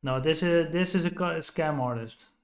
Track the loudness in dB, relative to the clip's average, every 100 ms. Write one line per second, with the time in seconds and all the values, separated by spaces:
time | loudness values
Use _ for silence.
0 | -2 -2 0 2 4 4 2 0 2 2
1 | 0 0 -2 -2 -6 -2 0 0 -2 -4
2 | -8 -12 -20 _